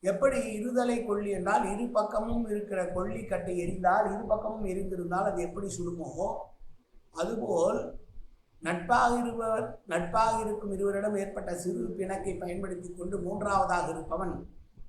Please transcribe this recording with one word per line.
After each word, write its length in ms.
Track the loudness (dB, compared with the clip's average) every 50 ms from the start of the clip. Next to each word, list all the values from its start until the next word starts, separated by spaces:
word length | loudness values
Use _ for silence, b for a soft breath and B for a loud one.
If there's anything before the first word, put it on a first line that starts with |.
எப்படி 640 | 0 0 2 4 4 4 4 2 0 -2 -2 -4 -2
இருதலை 420 | 0 2 2 2 2 2 0 0
கொள்ளி 240 | 0 0 0 0 0
என்றால், 460 | -2 0 2 4 4 4 4 2 0
இரு 140 | -2 -2 0
பக்கமும் 560 | 2 2 2 2 0 -2 0 0 0 0 0
இருக்கிற 460 | 0 -2 -2 -2 -2 -2 -2 -2 0
கொள்ளி 320 | -2 -2 -2 -2 -4 -6 -4
கட்டை 340 | -2 -2 -2 -2 -2 -2 -2
எரிந்தால், 560 | 0 -2 -2 2 4 6 6 6 4 2 0
இரு 100 | -2 0 0
பக்கமும் 360 | 0 0 0 -2 -4 -2 -2
எரிந்திருந்தால் 580 | -2 -2 -2 -2 -2 -4 -4 -2 -2 0 0
அது 200 | 0 0 0 0
எப்படி 240 | -2 -4 -4 -6 -6
சுடுமோ, 680 | -6 -4 -4 -4 -4 -4 -6 -6 -6 -4 -2 -2 -2 -2 -6 -8 -12 -14 -14 -14 -14 -14 -16 _ _ -20 -20 -20 _
அதுபோல் 880 | -4 -4 -2 -2 -2 -2 -2 0 2 4 4 4 4 2 -2 -4 -8 -12 -14 -12 -12 -12 -12 -12 -16 -20 _ _ _ -6
நட்பாக 580 | -2 -2 -2 0 2 4 6 6 6 6 4 2
இருப்பவர், 640 | 2 0 -2 -2 0 0 0 0 0 -4 -6 -10 -4
நட்பாக 540 | -2 0 0 0 2 4 4 6 6 4 2
இருக்கும் 320 | 0 0 -2 -2 -2 -4
இருவரிடம் 440 | -2 0 2 2 2 2 2 2 0
ஏற்பட்ட 420 | 0 -2 -2 -4 -6 -6 -4 -4 -2
சிறு 360 | -2 -2 0 0 -2 -2 -4
பிணக்கை 400 | -4 -4 -2 -4 -2 -2 -2 -4
பயன்படுத்தி 580 | -2 -4 -4 -4 -4 -4 -4 -4 -6 -8 -8 -8 -6
கொண்டு 200 | -4 -4 -2 -2
மூன்றாவதாக 720 | -2 -2 -2 -2 0 2 4 4 4 4 2 2 2 0
இருப்பவன், 580 | -4 -6 -4 -4 -2 -2 -2 -2 -4 -6 -8 -12 -16 -18 -20 -20 _ -16 -14